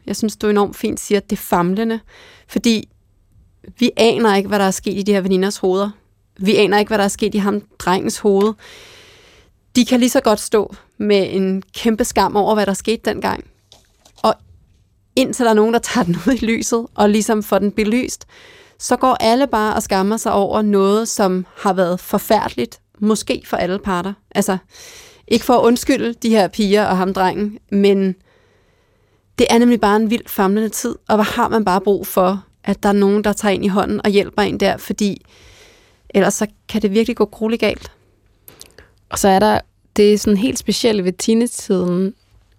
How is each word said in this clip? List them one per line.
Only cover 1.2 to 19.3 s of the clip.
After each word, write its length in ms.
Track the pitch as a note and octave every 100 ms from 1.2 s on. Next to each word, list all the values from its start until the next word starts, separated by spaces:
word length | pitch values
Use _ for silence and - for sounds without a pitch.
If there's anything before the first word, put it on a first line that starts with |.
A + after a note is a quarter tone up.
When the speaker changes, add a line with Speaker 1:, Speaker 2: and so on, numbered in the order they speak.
| - G3+
Speaker 1:
famlende. 600 | - F3+ F3 F#3+ A3+ A3+ - - - - -
Fordi 400 | - A#3 A3 - _ _ _ _ _ _ _ - -
vi 120 | A#3+ -
aner 380 | A3+ D3+ A3+ G3
ikke, 120 | G3
hvad 100 | G3+
der 60 | F#3+
er 60 |
sket 280 | - G#3+ G3
i 20 |
de 120 | G3
her 80 | G3+
veninders 360 | F#3+ F#3 F#3+ -
hoveder. 320 | F#3+ F#3+ G#3 - _ _ _ -
Vi 180 | F#3+ G#3+
aner 240 | F#3+ G#3
ikke, 100 | G#3
hvad 80 | G#3+
der 60 |
er 40 | G3
sket 280 | - G#3 G#3
i 20 |
ham, 240 | G3+ G#3 - -
drengens 380 | F3+ F#3+ A3+ -
hoved. 360 | G#3 G3 G#3+ G#3+ - - - - - - - _ _ _ _ B3+
De 100 | A#3
kan 140 | B3
lige 100 | B3
så 120 | C4+
godt 180 | A3+ G#3
stå 360 | - G#3+ - G3+ _ -
med 300 | G#3 G3+ F#3
en 320 | F#3+ F#3+ F#3+ - -
kæmpe 300 | A#3 A3 A#3+
skam 300 | - F#3+ G#3
over, 180 | -
hvad 120 | G#3+ G3
der 80 |
skete 280 | F#3+ - A3+ A3
dengang. 380 | - G3 - - _ _ - _ _ _ -
Og 100 | A3 - - - _ _ _ _ _ C4
indtil 300 | C4 - A#3
der 40 |
er 60 | G#3+
nogen, 180 | A3
der 60 | A3+
tager 260 | - B3 F3
den 120 | E3+ B3
ud 60 |
i 120 | B3 A3+
lyset, 420 | A3+ - A#3 A#3 -
og 140 | G#3
ligesom 340 | G#3+ G#3 G#3+
får 160 | G#3 G3
den 120 | G3+
belyst, 540 | - G#3+ A#3+ - - - - - - - -
så 160 | - B3
går 220 | C4 A#3+
alle 280 | A3